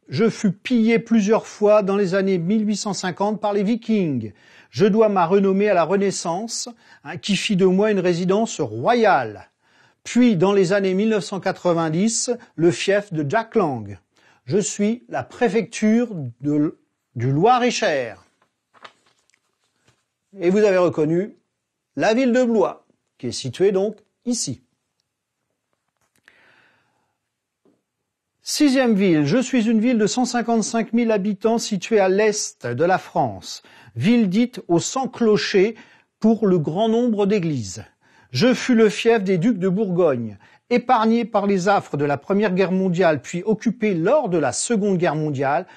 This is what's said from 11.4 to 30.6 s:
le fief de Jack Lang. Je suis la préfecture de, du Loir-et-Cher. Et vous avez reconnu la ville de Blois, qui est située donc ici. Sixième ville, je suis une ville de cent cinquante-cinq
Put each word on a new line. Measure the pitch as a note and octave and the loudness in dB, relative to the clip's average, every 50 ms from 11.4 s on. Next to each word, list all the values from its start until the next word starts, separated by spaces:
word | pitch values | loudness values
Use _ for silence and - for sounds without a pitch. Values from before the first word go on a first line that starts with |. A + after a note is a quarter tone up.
| - F#3+ F3 - - F3+ E3+ E3 E3 D#3+ D#3 F3 G3+ A3+ A3+ - - B3+ A#3+ A#3+ - _ _ | -4 -6 -4 -2 -2 0 0 0 0 -2 0 0 0 0 -2 -2 -4 -4 -6 -8 -10 _ _
le | - E3 F3 | 0 0 2
fief | - - - G3 F#3+ G#3 G3+ - E3+ | 2 0 0 0 0 0 -2 -4 -6
de | D#3 D3 C#3 | -6 -4 -2
Jack | F#3+ A3+ A3 A3+ - | -2 -2 -2 -2 -2
Lang. | A3+ F#3 D3+ C3 A#2 G#2 G2 G2+ - _ _ _ _ _ _ _ _ _ | -2 0 -2 -4 -6 -10 -12 -16 -18 _ _ _ _ _ _ _ _ _
Je | A#2+ D3 | -4 -2
suis | G#3 F#3+ - - - G3+ G#3+ A#3 A#3+ - - | -2 -2 -2 -4 -2 -2 -2 -2 -4 -8 -8
la | D#3+ C#3+ B2 | -8 -8 -8
préfecture | - - - B3 A3 F3 A#3 F#3 - - - G#3+ G#3+ A3 A#3 B3 A3+ G#3 E3 C#3 B2 A#2 - | -8 -4 -2 -2 0 0 -2 -4 -4 -4 -2 0 2 2 2 0 -2 -6 -8 -10 -10 -10 -8
de, | C#3 D3 D3 D3 D3 E3+ - _ _ _ _ _ _ _ - | -4 -2 0 0 0 -2 -4 _ _ _ _ _ _ _ -8
du | B2 A#2 C3 | -4 -2 -2
Loir-et-Cher. | C3+ D3+ F3+ A#3 B3+ A#3+ A#3+ B3 A#3+ - A3+ F#3+ D#3 C3+ B2 A2+ G2 F#2+ _ _ _ _ _ _ _ _ _ _ _ _ - - _ _ _ _ _ _ _ _ _ _ _ _ _ _ _ _ _ _ _ _ _ _ _ _ _ _ _ _ - G3 | 0 2 4 4 4 4 2 0 -2 -2 -2 -2 -2 -2 -4 -6 -10 -16 _ _ _ _ _ _ _ _ _ _ _ _ -20 -20 _ _ _ _ _ _ _ _ _ _ _ _ _ _ _ _ _ _ _ _ _ _ _ _ _ _ _ _ -8 -4
Et | F3 F3 | 0 0
vous | F#3+ G#3+ | 2 4
avez | G#3+ G3+ F#3 | 4 4 4
reconnu | F#3 F3+ D#3+ - E3 D3+ D3+ E3 F3 G3 - - _ _ _ _ _ _ _ _ _ _ _ - | 4 2 2 0 0 0 0 0 -2 -2 -4 -8 _ _ _ _ _ _ _ _ _ _ _ -6
la | C3+ D#3 G3+ A3+ | -2 0 0 2
ville | B3 C4+ B3 | 2 2 2
de | A3+ B3+ B3+ | 2 2 2
Blois, | A#3 A#3 G#3 E3 D3 - - _ _ _ _ _ _ _ | 2 2 2 0 0 -2 -8 _ _ _ _ _ _ _
qui | _ - | _ -10
est | A#2+ | -10
située | A2 - - C3 - - F3+ G3+ | -8 -8 -10 -8 -4 0 0 0
donc | G3 F#3+ G3 A3 G3 - _ _ _ _ - | 0 0 -2 -4 -6 -10 _ _ _ _ -6
ici. | A#3+ B3 A#3 - - A#2 - _ _ _ _ _ _ _ _ _ _ _ _ _ _ _ _ _ _ _ _ _ _ _ _ _ _ _ _ _ _ _ _ _ _ _ _ _ _ _ _ _ _ _ _ _ _ _ _ _ _ _ _ _ _ _ _ _ _ _ _ _ _ _ _ _ _ _ _ _ _ _ _ _ _ _ _ | -6 -6 -4 -6 -8 -10 -12 _ _ _ _ _ _ _ _ _ _ _ _ _ _ _ _ _ _ _ _ _ _ _ _ _ _ _ _ _ _ _ _ _ _ _ _ _ _ _ _ _ _ _ _ _ _ _ _ _ _ _ _ _ _ _ _ _ _ _ _ _ _ _ _ _ _ _ _ _ _ _ _ _ _ _ _
Sixième | - - - - D4+ C#4+ B3+ C#4 B3+ A#3 A3 | -12 -6 -2 2 2 2 4 4 2 2 2
ville, | F#3+ G3+ F#3+ E3 D3+ D3 | 2 2 2 2 2 2
je | C#3 F#3 C4 | 2 0 0
suis | B3 - - B3 G#3 | 0 0 0 0 0
une | A#3 A#3 A3 | 2 0 0
ville | G#3 B3+ B3+ | 2 0 0
de | G#3+ G#3+ | 0 0
cent | F#3 - B3+ B3 | 0 0 -2 -2
cinquante-cinq | - - A#3+ A3+ A3+ A#3 A3+ | -2 -2 -4 -2 -2 -2 -2